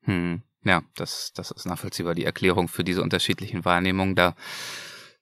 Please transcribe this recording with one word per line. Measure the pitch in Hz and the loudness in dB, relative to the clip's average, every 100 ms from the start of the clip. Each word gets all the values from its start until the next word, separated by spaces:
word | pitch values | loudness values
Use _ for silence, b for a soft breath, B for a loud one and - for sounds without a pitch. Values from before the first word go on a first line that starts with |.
| - | 0
Hm. | 95 87 85 - _ | 2 0 -2 -8 _
Ja, | - 87 - - | 2 2 2 -8
das, | 87 - - - | -8 -8 -10 -10
das | 90 | -10
ist | - - | -10 -8
nachvollziehbar, | 85 95 - 85 85 | -6 -6 -4 -2 0
die | |
Erklärung | 87 - 95 87 87 | 0 2 2 4 2
für | - | 0
diese | 87 90 | 0 2
unterschiedlichen | 87 92 - 95 101 92 85 | 2 0 0 -2 -2 -4 2
Wahrnehmungen. | 87 92 92 95 92 | 2 4 2 2 4
Da | 90 82 B B B B B B B B | 4 4 B B B B B B B B